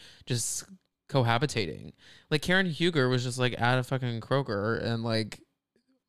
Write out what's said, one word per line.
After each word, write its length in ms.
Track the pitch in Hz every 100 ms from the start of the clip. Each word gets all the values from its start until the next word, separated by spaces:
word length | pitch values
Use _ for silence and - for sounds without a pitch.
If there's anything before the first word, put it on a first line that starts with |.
| - - -
just 380 | 120 - - - 190 _ _ -
cohabitating. 840 | 139 117 120 147 117 85 50 73 - - - _
Like, 120 | 151
Karen 240 | - 185 185
Huger 420 | 147 170 160 127
was 160 | 127
just, 140 | 123 123
like, 220 | 123 -
at 180 | 120 127
a 40 |
fucking 380 | 123 131 123 113
Kroger 600 | - 135 127 101 107 113
and, 200 | 110 117
like, 380 | 113 113 107 - - _ _ _ _ _